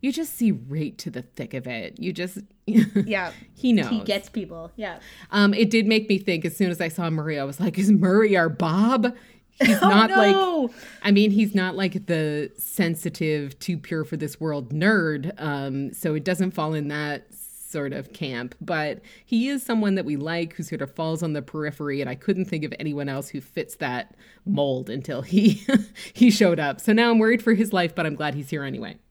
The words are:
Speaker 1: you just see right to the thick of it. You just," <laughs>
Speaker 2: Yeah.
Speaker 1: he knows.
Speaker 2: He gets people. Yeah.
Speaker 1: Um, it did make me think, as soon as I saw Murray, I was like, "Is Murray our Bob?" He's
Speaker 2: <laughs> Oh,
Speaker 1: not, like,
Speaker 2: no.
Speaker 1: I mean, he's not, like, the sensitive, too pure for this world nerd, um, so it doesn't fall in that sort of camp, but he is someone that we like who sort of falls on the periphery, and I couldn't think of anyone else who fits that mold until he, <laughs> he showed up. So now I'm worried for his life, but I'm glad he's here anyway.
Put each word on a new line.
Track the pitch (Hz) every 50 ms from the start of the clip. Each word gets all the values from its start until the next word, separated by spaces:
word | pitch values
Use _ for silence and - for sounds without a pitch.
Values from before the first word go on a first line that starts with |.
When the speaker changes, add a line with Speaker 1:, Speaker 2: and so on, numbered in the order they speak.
Speaker 1:
you | - 269
just | 254 320 330 302 -
see | - 240 220
right | 170 123 117 131 143 160 151 147 - -
to | - 160
the | - -
thick | 123 _ _ - 127 113 -
of | 131 117 127
it. | 123 113 92 80 - -
You | - 180
just," | 165 - 175 185 - 196 202 _
<laughs> | _ _ _
Speaker 2:
Yeah. | 196 220 226 226 208 - 202 196 208 208 196 180 165 - - - _ _
Speaker 1:
he | - - 254
knows. | 233 196 151 190
Speaker 2:
He | 233 214
gets | 202 214 202 196 196 -
people. | - 226 190 165 175 165 165 170 -
Yeah. | - 214 190 170 - - - - - - -
Speaker 1:
Um, | - 208 202 202 202
it | 208 226 208
did | 226 226 220
make | 208 220 214 214 -
me | 202 190
think, | 196 - 175 160 165
as | 170 165
soon | - 202 180
as | 175 -
I | 180 165
saw | 165 - 175 165
Murray, | 160 156 147 156 156 143
I | 139
was | 139 139 -
like, | 180 196 - 185
"Is | 196 196
Murray | 214 175 170 185 185 208 220 214 196
our | 185 165 165
Bob?" | 151 - 180 160 160 185 208 233 262 254 220 247 247 - - - _ _ _ _ _ _
He's | 269 220 220 202
Speaker 2:
<laughs> |
Oh, | - 370
Speaker 1:
not, | - - 226 220
like, | 381 381 427 392 392
Speaker 2:
no. | 381 381 370 349 311 269 233 - - - - - -
Speaker 1:
I | - 202
mean, | 208 202 208 214
he's | 196 208 220 202 214
not, | 196 185 185 156
like, | 190 190 185 156 190 202 -
the | 170 160 156 151 151 151 147 135 _ -
sensitive, | - - - - 185 165 170 160 - 170 - - 170 156 151 151 143 139 135 _
too | - - 175 160
pure | - - 170 160 156
for | 156 160 147
this | 151 147 147 -
world | 160 160 147 143 135 113
nerd, | 143 151 170 202 220 202 165 160 151 143 135 160 - -
um, | 147 156 143 139 139 139 131 135 139 131 -
so | - - 165 156
it | 156 139
doesn't | 185 180 156 190 185
fall | 180 - 156 156 156
in | 156 151 143
that | 147 147 151 147 147 - - _
sort | - - - - - - - - - 156 143 135 139
of | 135 139 -
camp, | - - - 131 131 117 123 127 - _
but | 156 - 175 156 151 151 131 - _ - - - _
he | _ 240 226 240 269
is | 285 269
someone | 254 - 233 220 214 202 190
that | 190 180
we | - 147
like | 139 143 156 165 170 170 165 -
who | -
sort | 165 156 165 151
of | 139 135 -
falls | - 160 160 160 160
on | 170 160
the | 151 147
periphery, | 131 - - 156 151 151 151 - 156 143 139 143
and | 139 131
I | 123
couldn't | 127 - - 196 180 185
think | - - 160 151
of | 147 - -
anyone | - 156 147 143 143 139
else | 135 139 139 -
who | - 143
fits | 135 - - 170 147 - -
that | _ 156 131 123 123 - _ - _ - - _ _ _
mold | - 101 - 143 139 131 127 131 -
until | 113 139 131 - 139 123
he, | 135 - 170 202 208 220 - - - - 269 - - -
<laughs> | - - - -
he | - - 247 247
showed | 208 - 214 180 170 160
up. | 151 143 135 -
So | - -
now | 214 226 233 233
I'm | 233 226
worried | 220 220 240 -
for | - 226 233
his | 190 226 214
life, | 208 185 175 165 165
but | - 165
I'm | 156 147
glad | 147 151 147 139
he's | 147 143 135
here | - 147
anyway. | 139 135 131 127 117 92 - - _ _